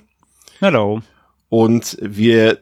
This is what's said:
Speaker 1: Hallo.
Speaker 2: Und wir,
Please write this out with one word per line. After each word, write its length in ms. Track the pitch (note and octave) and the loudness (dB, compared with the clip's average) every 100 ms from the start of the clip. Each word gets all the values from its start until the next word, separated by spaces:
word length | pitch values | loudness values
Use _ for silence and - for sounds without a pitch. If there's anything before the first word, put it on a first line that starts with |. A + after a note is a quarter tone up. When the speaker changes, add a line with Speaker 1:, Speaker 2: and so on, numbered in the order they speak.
| _ _ _ _ _ - | _ _ _ _ _ -4
Speaker 1:
Hallo. 440 | G3 B2+ G2+ G#2+ - _ _ _ - | -2 0 -2 -6 -10 _ _ _ -4
Speaker 2:
Und 460 | A2+ A2+ A#2 - - | 0 2 0 -4 -12
wir, 560 | G2+ G#2 A#2 A2+ A2 - | -10 -2 2 4 2 0